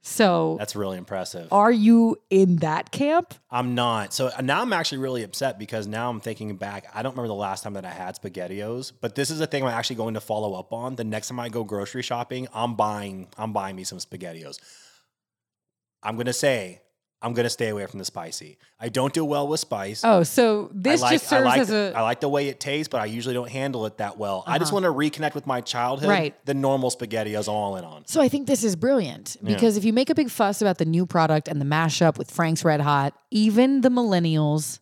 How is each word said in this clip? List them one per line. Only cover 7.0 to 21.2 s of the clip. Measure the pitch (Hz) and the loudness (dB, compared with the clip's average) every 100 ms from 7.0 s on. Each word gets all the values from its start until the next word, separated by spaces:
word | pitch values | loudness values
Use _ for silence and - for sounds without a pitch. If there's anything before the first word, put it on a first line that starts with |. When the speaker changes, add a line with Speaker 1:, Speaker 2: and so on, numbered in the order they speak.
Speaker 2:
don't | 123 | -8
remember | 127 120 | -6 -6
the | |
last | 101 101 95 | -4 -4 -6
time | 110 | -8
that | 98 | -10
I | 92 | -12
had | 85 92 | -10 -12
SpaghettiOs, | 92 101 90 90 98 104 120 135 - | -10 -12 -10 -10 -8 -8 -8 -10 -8
but | 117 117 | -8 -4
this | 139 | -4
is | 156 | -2
a | 156 | -2
thing | 143 | 0
I'm | 131 | 0
actually | 113 113 117 | -2 -4 -4
going | 113 | -4
to | 110 | -4
follow | - 107 107 | -4 -4 -2
up | 92 92 | -6 -8
on. | 113 123 | -8 -8
The | 131 | -6
next | 113 107 - | -6 -6 -6
time | 123 | -8
I | 120 | -6
go | 113 | -6
grocery | 107 104 98 127 | -4 -6 -6 -6
shopping, | 120 120 120 127 127 | -4 -4 -6 -8 -8
I'm | 113 120 110 | -4 -4 0
buying, | 107 104 101 95 92 - | -2 -2 -8 -10 -14 -10
I'm | 110 | -4
buying | 104 95 | -4 -4
me | 95 | -8
some | 92 92 | -12 -12
SpaghettiOs. | - 95 90 82 76 - - - - _ _ _ _ _ _ _ _ _ _ _ | -14 -12 -12 -14 -16 -18 -20 -20 -20 _ _ _ _ _ _ _ _ _ _ _
I'm | 107 110 | -8 -4
gonna | 120 | -4
say, | - 147 127 92 90 _ _ _ _ | 0 2 0 -4 -12 _ _ _ _
I'm | 117 | -6
gonna | 120 120 | 0 -2
stay | - 113 | 0 -4
away | 104 95 | -4 -8
from | 95 | -10
the | |
spicy. | 92 - 82 - 76 - _ _ | -10 -10 -10 -12 -14 -20 _ _
I | 117 | -6
don't | 113 135 | -2 0
do | 165 | 0
well | 156 143 143 | -2 -2 -2
with | 156 | -4
spice. | - 107 98 110 | -4 -6 -6 -2
Speaker 1:
Oh, | 226 202 | 4 6
so | 165 - 240 208 - | 4 4 4 4 -2
this | 196 185 311 | -2 2 4
Speaker 2:
I | 247 | 4
like, | |
Speaker 1:
just | 320 | 2